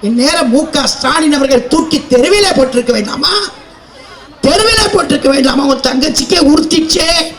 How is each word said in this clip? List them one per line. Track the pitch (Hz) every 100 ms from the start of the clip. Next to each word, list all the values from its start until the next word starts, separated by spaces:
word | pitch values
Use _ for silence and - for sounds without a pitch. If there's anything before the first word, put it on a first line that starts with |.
| 208
இந்நேரம் | 233 269 330 262
மு | 247 311
க | 294 247
ஸ்டாலின் | - 262 311 311 285
அவர்கள் | 269 262 -
தூக்கி | 311 - 294 -
தெருவிலே | 247 294 415 392 339
போட்டிருக்க | 254 247 240 220
வேண்டாமா? | 202 - 294 208 202 - - - - - - - - - 269
தெருவிலே | 349 440 440 415
போட்டிருக்க | 403 294 285 269 277
வேண்டாமா? | 269 254 285
உன் | 254 262
தங்கச்சிக்கே | 247 302 240 262 359 285
உறுத்திச்சே | 302 - 330 320 359 320 339 330